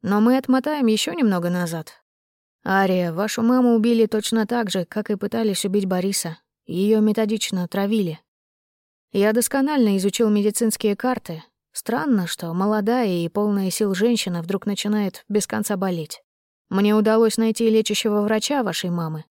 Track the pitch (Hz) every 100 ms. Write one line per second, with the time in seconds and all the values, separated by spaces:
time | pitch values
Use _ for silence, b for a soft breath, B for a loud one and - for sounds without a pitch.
0 | 202 208 220 262 262 262 262 302 240 220
1 | - 349 240 185 175 180 175 165 160 -
2 | _ _ _ _ _ _ - 190 196 180
3 | 175 165 214 - 226 254 247 233 220 233
4 | 220 220 208 226 214 240 214 190 170 -
5 | 208 202 208 233 220 185 196 196 196 180
6 | 185 196 170 160 _ _ _ 170 202 220
7 | 214 214 220 220 - 190 175 196 202 220
8 | 185 156 _ _ _ _ _ _ _ _
9 | _ 220 208 220 240 277 269 302 220 196
10 | 190 - 226 208 208 208 226 - 214 202
11 | 254 247 - 160 - _ _ - - 233
12 | 311 226 170 - 170 170 196 214 202 247
13 | 226 180 170 208 208 202 190 - 208 185
14 | 220 233 - 175 165 196 - 202 208 214
15 | 202 - - 208 202 214 208 202 190 175
16 | 151 - _ _ _ _ _ 185 202 214
17 | 214 220 226 214 226 220 226 220 220 214
18 | 220 208 208 220 - 285 214 165 180 175
19 | 160 156 156